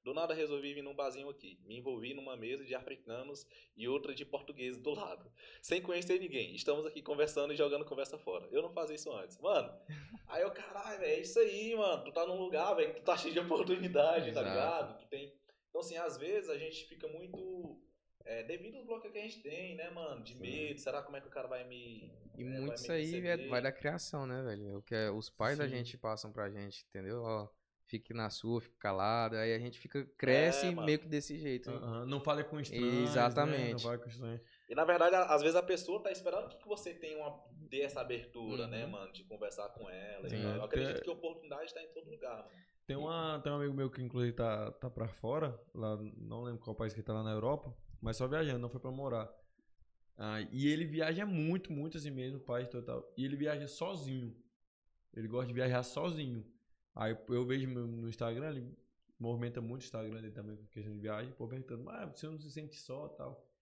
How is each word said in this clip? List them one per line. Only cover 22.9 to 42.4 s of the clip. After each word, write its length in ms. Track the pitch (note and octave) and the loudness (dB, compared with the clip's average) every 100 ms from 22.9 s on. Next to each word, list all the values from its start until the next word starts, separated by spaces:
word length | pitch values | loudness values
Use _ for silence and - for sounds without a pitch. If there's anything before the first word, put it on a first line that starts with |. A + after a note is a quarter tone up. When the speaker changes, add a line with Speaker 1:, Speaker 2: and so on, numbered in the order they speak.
Speaker 2:
aí 220 | E3 D#3 F3+ | 0 0 0
é, 40 | F3 | 0
Speaker 1:
receber? 180 | E3+ C3+ | -2 0
Speaker 2:
vai 120 | B2 | 0
da 80 | C3+ | 0
criação, 560 | C3+ - E3+ - D3+ C3 | 0 -2 -2 -4 -4 -2
né, 160 | B2+ | -2
velho? 340 | C3 G#2 G2+ G2+ | -2 -4 -4 -8
O 60 | |
que 100 | - | -2
é, 160 | A2+ G#2+ | 0 2
os 220 | G#2 A2 | 0 -6
pais 260 | _ G#2+ D3 | _ 2 2
da 80 | C#3+ | 0
Speaker 3:
Sim. 100 | B2+ | -2
Speaker 2:
gente 200 | A#2+ - | -6 -4
passam 340 | A2 A2 G#2+ | -4 -4 -6
pra 160 | G#2+ G2+ | -4 -4
gente, 380 | G2+ G2+ - - | -4 -8 -10 -10
entendeu? 340 | G2+ F#2+ A#2 | -6 -4 -2
Ó, 260 | A2+ A2 G#2 _ _ _ _ | 0 -2 -4 _ _ _ _
fique 280 | A2 - A#2 | -8 -6 -4
na 160 | A2 | -2
sua, 280 | - A2+ A#2 | -2 0 0
fique 160 | A2+ _ | -2 _
calado. 580 | G#2 F#2+ G2+ A#2 A2+ A2+ | 0 2 4 4 2 2
Aí 180 | A2+ | 2
a 60 | A2+ | 2
gente 180 | A#2+ A#2+ | -2 -8
fica, 240 | - C#3+ C3+ - | -6 -4 -6 0
cresce 480 | B2+ C3 D#3+ E3+ F3+ | 8 8 8 6 2
Speaker 1:
É, 60 | |
mano. 140 | E3+ D#3 | 4 4
Speaker 2:
meio 100 | D3+ | 4
que 100 | D#3+ | 4
desse 300 | D3 C#3+ D3 | -2 0 -4
jeito, 320 | D3+ B2+ - | -2 -2 -2
hein? 80 | A#2+ | -4
Speaker 3:
Aham, 280 | A#2 A2+ B2+ | -2 -2 0
não 120 | C#3 | 0
fale 240 | D3 D3 | 2 2
com 160 | D3 D3+ | 0 -4
estranhos, 280 | C3+ A#2+ A#2+ | -2 2 4
né? 140 | B2 | 6
Speaker 2:
Exatamente. 720 | B2 B2 A#2+ A#2+ D3 D3 B2 | 6 6 6 6 4 4 2
Speaker 3:
Não 60 | A#2 | 0
fale 220 | A2+ A#2+ | -2 -2
com 80 | A#2 | -6
estranhos. 320 | A#2 A#2+ A#2 - - - | -8 -6 -6 -10 -20 -4
Speaker 1:
E 60 | |
na 100 | B2 | 4
verdade, 320 | D#3+ F3 E3+ F#3 | 6 8 10 8
a-, 100 | D#3+ D3+ | 8 8
às 60 | |
vezes 120 | D3+ E3+ | 8 6
a 60 | |
pessoa 400 | F3+ F3 - G3 | 4 0 2 -2
tá 100 | G3 | -2
esperando 380 | F#3 F3+ F#3 A3 | -2 0 -2 -4
que, 80 | - | -12
que 100 | G#3 | -6
você 280 | G3+ F3 F3 | -6 -6 -8
tenha 220 | D#3+ D3+ | -8 -6
uma, 200 | D3 C#3+ - - D3+ | -6 -8 -16 -18 -6
dê 120 | C3+ | -2
essa 200 | C#3 C#3 | 0 -2
abertura, 640 | B2 A#2+ A#2 A#2+ A2 B2 A#2 | -4 -4 -6 -8 -6 -4 -4
né, 180 | A2+ A#2+ | -4 -4
Speaker 2:
Uhum. 60 | |
Speaker 1:
mano? 220 | C#3 F#2+ | -6 -10
De 100 | G2 | -14
conversar 460 | F#2+ G#2 G2+ G#2 G2+ | -14 -6 -6 -4 -8
com 180 | - G2+ | -8 -12
ela 380 | F#2 G#2 G2+ - | -10 -10 -8 -6
e 40 | |
Speaker 2:
Sim. 100 | A2 | -2
Speaker 1:
tal. 140 | G#2 G#2 | -2 -2
Eu 60 | |
Speaker 3:
É, 20 | G#2+ | 0
Speaker 1:
acredito 300 | C3 C3+ - | 0 2 -2
Speaker 3:
tem 80 | |
Speaker 1:
que 60 | - | -4
a 20 | |
oportunidade 580 | E3+ E3 D#3+ D#3 C#3+ E3 | -4 -6 -8 -10 -8 -8
tá 100 | E3 | -10
em 40 | D#3+ | -12
todo 200 | D#3+ D3+ | -14 -12
lugar, 280 | - B2+ | -10 -8
mano. 120 | A2 | -10